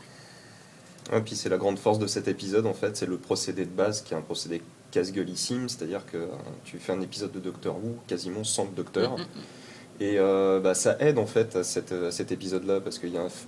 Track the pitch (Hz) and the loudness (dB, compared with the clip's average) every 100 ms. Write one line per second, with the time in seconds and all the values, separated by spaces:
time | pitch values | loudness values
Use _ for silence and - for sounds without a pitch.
0 | - - - - - - - - - - | -18 -20 -20 -20 -20 -20 -20 -20 -20 -16
1 | - 113 110 110 - 92 98 98 - 107 | -2 0 0 -4 0 2 2 2 4 4
2 | 104 104 98 92 98 101 113 95 104 107 | 2 0 0 -2 2 2 2 0 -2 -2
3 | - 90 - 95 - 90 87 90 98 98 | -2 -4 0 -2 0 -2 -2 2 2 2
4 | - 82 78 85 - 82 - - - - | -4 -4 -4 -6 -4 -6 -6 -20 -4 0
5 | 92 98 90 92 - 123 123 - 80 95 | 0 0 -2 -2 -2 -2 -2 -4 -4 -6
6 | - 85 85 69 - - - 87 - 95 | -4 -6 -6 -8 -10 -12 -12 -10 -4 -2
7 | 92 - 101 98 92 87 98 82 110 120 | -2 -4 -6 -6 -8 -6 -4 -4 -4 -6
8 | - 90 92 98 107 - 98 92 87 95 | -4 -4 -4 -4 -2 0 -2 -2 -2 2
9 | 113 131 170 - - - - - - - | 2 2 -6 -10 -14 -16 -18 -18 -14 -4
10 | 101 101 95 95 98 95 95 92 120 101 | 2 6 6 6 6 6 6 4 4 6
11 | 147 135 104 - 110 92 87 - 85 90 | 6 6 4 4 4 2 0 -2 -2 -2
12 | 87 90 98 - 95 92 95 98 95 85 | -2 -2 -2 -2 -2 -2 2 0 0 -6
13 | 87 87 90 - | -4 -2 -4 -6